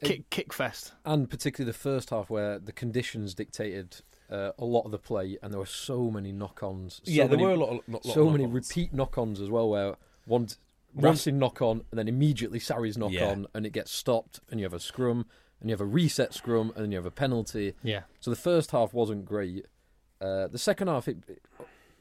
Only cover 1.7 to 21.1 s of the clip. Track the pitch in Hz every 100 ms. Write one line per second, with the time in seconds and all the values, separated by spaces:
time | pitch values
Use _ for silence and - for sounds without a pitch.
1.7 | 113 143 135 - 113 98 110 104 101 98
2.7 | - 120 117 120 113 104 92 107 - 107
3.7 | 98 92 - - _ - 101 98 - 120
4.7 | 117 110 104 - 110 95 98 104 101 98
5.7 | - - 123 117 107 98 98 101 - 101
6.7 | 95 92 - - 151 127 147 190 180 131
7.7 | 120 - 113 123 120 156 147 127 123 -
8.7 | 175 170 135 135 - 113 101 101 117 113
9.7 | 104 98 - _ _ - 120 117 - _
10.7 | _ _ 143 151 160 160 139 127 - 120
11.7 | 113 - 113 110 123 151 131 113 113 -
12.7 | 120 113 104 104 90 101 98 98 107 107
13.7 | 107 - - - 117 - - - 113 95
14.7 | 87 - - 123 120 113 _ _ _ 110
15.7 | 104 101 139 165 - 127 - - 117 110
16.7 | 107 107 98 87 - 139 120 107 110 101
17.7 | - 117 104 - _ - 120 175 170 143
18.7 | 135 110 120 110 104 95 104 95 92 -
19.7 | _ _ _ _ - 95 95 95 120 -
20.7 | 190 190 139 -